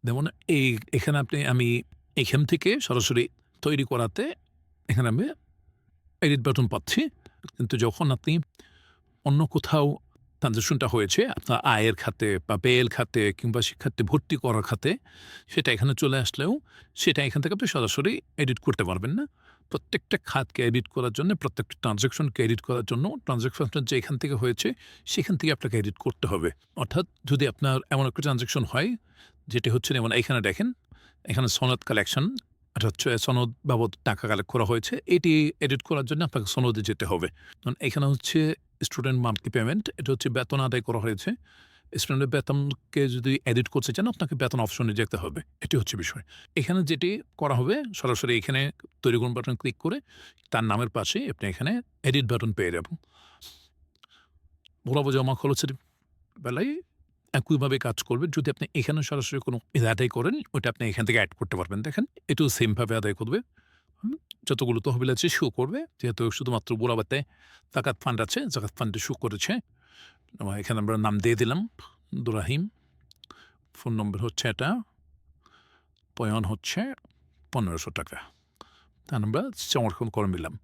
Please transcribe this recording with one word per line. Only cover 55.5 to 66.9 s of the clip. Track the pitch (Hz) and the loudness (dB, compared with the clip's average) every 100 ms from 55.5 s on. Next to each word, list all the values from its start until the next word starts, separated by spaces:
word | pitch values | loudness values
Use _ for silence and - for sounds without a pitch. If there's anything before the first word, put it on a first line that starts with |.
| 135 131 131 _ _ _ _ _ - | 2 0 -6 _ _ _ _ _ -10
বেলায় | 127 127 247 320 - _ _ _ _ 139 | -6 -2 -2 -4 -10 _ _ _ _ -2
একইভাবে | - 151 139 135 120 | 2 2 2 0 -2
কাজ | - - | -6 -2
করবে। | 120 165 151 | -2 0 -2
যদি | 143 | -2
আপনি | - 151 151 | -4 -4 -2
এখানে | 127 151 | 0 -2
সরাসরি | 139 143 120 139 - | -2 -4 -4 -4 -4
কোনো | 120 _ | -6 _
ই | 139 113 | 2 4
আদায় | 113 127 120 | 4 2 2
করেন, | 139 294 - | 0 0 -2
ওটা | 131 120 | -2 -2
আপনি | - 117 | -2 -4
এখান | 98 113 | 0 2
থেকে | 117 | 4
অ্যাড | 95 - | 2 -2
করতে | 98 90 | -6 -4
পারবেন। | 82 101 113 | -4 -4 -4
দেখেন, | 147 254 - - | -2 -4 -6 -4
এটাও | 127 147 | 0 0
সেমভাবে | - 110 107 113 113 | 2 2 2 0 0
আদায় | 104 98 | -2 -4
করবে। | 113 190 - _ _ _ _ _ | -4 -4 -6 _ _ _ _ _
হুম, | 220 302 _ - - | -8 -8 _ -16 -4
যতগুলো | 135 123 113 | -2 0 0
তহবিল | 143 120 127 | 0 0 0
আছে | 123 175 | 0 0
শো | - 139 | 2 0
করবে, | - 131 247 320 _ | 0 -4 -4 -8 _
যেহেতু | 123 110 113 | -6 -2 -4
শুধুমাত্র | - 131 117 - 113 | -2 -4 -4 -2 -2
বোরাবাতে | 120 | 0